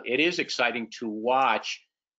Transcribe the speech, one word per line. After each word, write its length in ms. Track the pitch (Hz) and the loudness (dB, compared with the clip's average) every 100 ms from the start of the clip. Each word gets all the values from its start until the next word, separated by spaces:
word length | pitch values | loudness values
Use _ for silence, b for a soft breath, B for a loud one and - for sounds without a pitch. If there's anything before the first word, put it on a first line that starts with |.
it 160 | - 127 | 0 2
is 180 | 165 170 | 2 0
exciting 500 | 143 - 120 117 113 - | -2 0 0 0 -6 -8
to 100 | 113 | -6
watch 800 | 107 113 127 131 107 - - _ _ _ | -2 2 4 4 2 -2 -10 _ _ _